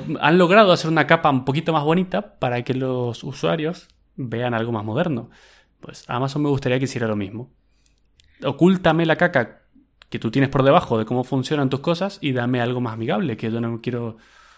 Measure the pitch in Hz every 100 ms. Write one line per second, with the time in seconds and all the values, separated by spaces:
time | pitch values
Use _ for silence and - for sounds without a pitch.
0 | 147 165 143 175 175 202 202 165 160 160
1 | 143 165 156 131 131 139 170 160 143 170
2 | 185 190 - _ 135 123 123 127 131 127
3 | 120 113 151 127 160 165 151 - - _
4 | _ - 127 113 123 113 113 113 104 117
5 | 165 120 113 _ _ _ _ _ - -
6 | - 123 135 147 147 139 127 127 131 123
7 | 113 104 95 110 127 _ _ _ _ _
8 | _ _ _ _ 135 139 170 185 175 160
9 | 165 156 175 143 113 - _ _ _ _
10 | _ 123 113 160 135 139 131 170 - 113
11 | 110 123 123 135 131 151 131 135 170 170
12 | 196 - 151 127 120 127 120 123 123 113
13 | 113 202 170 110 113 113 117 113 127 120
14 | 117 113 _ _ -